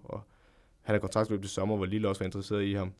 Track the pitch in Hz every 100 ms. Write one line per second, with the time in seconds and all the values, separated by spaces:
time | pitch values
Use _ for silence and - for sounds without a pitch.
0 | - 101 - _ _ _ _ _ - 107
1 | 95 110 110 104 95 - 98 107 95 107
2 | 107 98 95 98 95 104 101 101 92